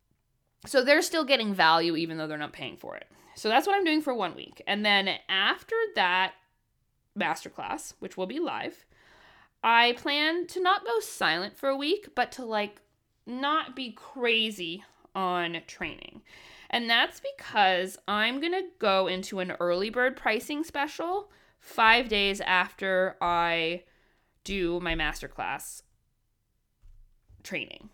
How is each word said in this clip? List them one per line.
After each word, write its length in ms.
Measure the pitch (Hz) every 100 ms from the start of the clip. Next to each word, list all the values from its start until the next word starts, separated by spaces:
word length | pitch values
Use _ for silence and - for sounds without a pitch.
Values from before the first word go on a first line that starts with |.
| _ _ _ _ _ _ -
So 180 | 262
they're 200 | 262 302
still 200 | - 330
getting 300 | 269 262 208
value 420 | 190 160 165 170 160
even 220 | 165 160
though 80 | 156
they're 120 | 151
not 120 | 147
paying 260 | - 131 -
for 180 | - -
it. 100 | - _ - -
So 120 | 214
that's 200 | 240 311
what 80 | 392
I'm 80 |
doing 180 | 339 311
for 140 | 294 240
one 180 | 180
week. 300 | - - - -
And 180 | 202
then 360 | 208 202 190 143 -
after 460 | 190 208 - - 453 440
that 400 | 285 185 185 185 - _ _ _ _ _ _ _ 208
masterclass, 800 | 170 160 - - - 311 - -
which 180 | 185 -
will 80 | 185
be 140 | 269
live, 460 | 302 110 - - _ _ _ - - - _ _ 220
I 280 | 233 240
plan 520 | 240 - 285 311 339 349
to 140 | 370
not 240 | 359 392 466
go 140 | 453
silent 580 | 440 - 170 165 202 -
for 120 | 277
a 80 | 269
week, 380 | 294 415 - -
but 180 | 247
to, 100 | -
like, 380 | 233 214 208 - _ _ _ _ -
not 520 | 247 285 311 269 262
be 160 | 247
crazy 880 | - - 269 240 226 220 208 170 175 - _ _ 190
on 460 | 185 180 170 165 -
training. 540 | - 165 - - - - - - - -
And 200 | 240 233
that's 320 | 233 330 - 539 -
because 600 | - 170 185 180 185 - -
I'm 360 | 208 226 269
gonna 220 | 330 370 370 -
go 280 | 214 190 190
into 320 | 185 185 196
an 120 | 185 -
early 280 | 175 175 214
bird 280 | 240 254 254
pricing 480 | 233 220 254 294 320
special 640 | 285 285 - 330 392 403 _ _ _
five 500 | - - 220 233 240
days 320 | 208 196 202
after 760 | - 185 190 - 190 185 185 -
I 600 | 175 175 170 165 165 175 - _ _ _ _ _
do 380 | - 196 170 175
my 140 | 170 165
masterclass 880 | 151 143 139 - 95 139 - - - _ _ _ _ _ _ _ _ _ - - - _ _ -
training. 480 | - 165 - - 214